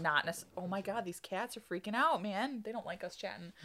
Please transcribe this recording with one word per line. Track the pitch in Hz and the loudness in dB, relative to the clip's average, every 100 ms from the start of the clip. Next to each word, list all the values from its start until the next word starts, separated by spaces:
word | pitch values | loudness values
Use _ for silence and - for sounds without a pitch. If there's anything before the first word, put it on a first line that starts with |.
not | 165 147 160 | 4 4 4
necess-, | - - - | 0 -6 -6
oh | 180 | -2
my | 196 | -2
God, | 196 226 | 0 0
these | 185 175 | -2 -4
cats | - 190 233 220 | -4 -2 -2 -6
are | |
freaking | - 175 208 226 | -4 -4 0 4
out, | 311 311 | 6 4
man. | 208 196 262 247 | 2 0 0 -2
They | 214 | -4
don't | 233 165 | -4 -4
like | 175 | -4
us | 185 - | -6 -6
chatting. | 190 190 175 - | -6 -6 -10 -10